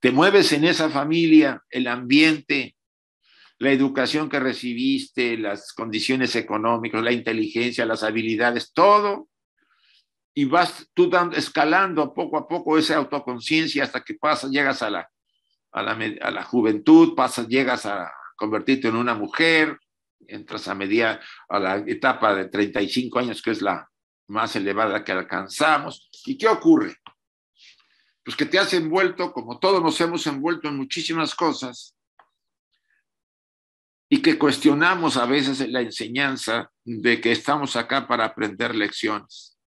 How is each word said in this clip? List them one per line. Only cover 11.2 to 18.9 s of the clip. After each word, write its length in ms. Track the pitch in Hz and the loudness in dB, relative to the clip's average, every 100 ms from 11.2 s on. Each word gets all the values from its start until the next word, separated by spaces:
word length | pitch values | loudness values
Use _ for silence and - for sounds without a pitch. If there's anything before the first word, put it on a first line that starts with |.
| 175 151 | 2 -2
escalando 800 | 151 - 147 175 196 156 143 | -4 0 2 4 2 0 -4
poco 240 | - 160 151 | -4 -4 -4
a 100 | - | -4
poco 300 | 170 - 156 | -6 0 2
esa 180 | 156 156 | 2 0
autoconciencia 880 | 135 143 139 123 117 160 160 - | -2 -6 -6 -10 -2 0 0 -2
hasta 160 | 135 127 | -4 -4
que 120 | - | -10
pasas, 360 | 107 151 151 135 | -4 -2 -2 -2
llegas 300 | 135 139 135 | 0 0 0
a 80 | 110 | -4
la, 220 | 98 - _ _ _ _ _ _ | -6 -8 _ _ _ _ _ _
a 100 | - | -8
la 120 | 101 | -6
me-, 240 | 110 110 104 | -4 -6 -6
a 80 | - | -6
la 140 | - | -8
juventud, 680 | - 123 110 107 104 160 165 | -4 0 0 0 8 8 8
pasas, 340 | 165 127 - 113 | 4 -2 -2 -2
llegas 360 | 127 131 123 | -2 0 -2
a 260 | 107 101 85 67 - - | -4 -8 -8 -14 -20 -10
convertirte 520 | 107 107 107 135 | -4 -4 0 0
en 80 | 120 | 2